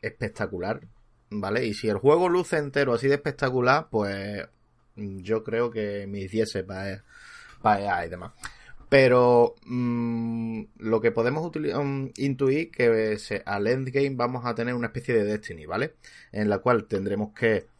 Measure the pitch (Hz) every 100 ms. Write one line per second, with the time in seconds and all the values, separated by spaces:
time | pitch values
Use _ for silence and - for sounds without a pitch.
0 | 107 - 107 - 104 92 92 113 - -
1 | _ _ _ 104 98 110 131 104 110 101
2 | 135 160 180 180 175 165 143 143 135 117
3 | 135 139 - - 131 127 123 143 156 113
4 | 101 98 98 104 - _ _ _ _ -
5 | 101 95 90 113 110 113 120 113 104 101
6 | 98 101 95 110 110 98 92 95 98 95
7 | _ - - - - - 110 104 101 90
8 | 85 87 87 - - - - - - 139
9 | 131 123 123 120 120 - - 123 123 120
10 | 117 117 117 117 113 113 107 _ 110 110
11 | 113 113 117 135 170 156 - 101 143 139
12 | 135 - 139 131 139 143 165 - 120 113
13 | 110 107 - 101 - 101 104 127 131 135
14 | 139 127 120 127 120 113 120 123 120 123
15 | - 117 104 107 - 82 76 92 151 _
16 | - - - 104 107 101 123 117 - 101
17 | 98 101 107 - 117 107 -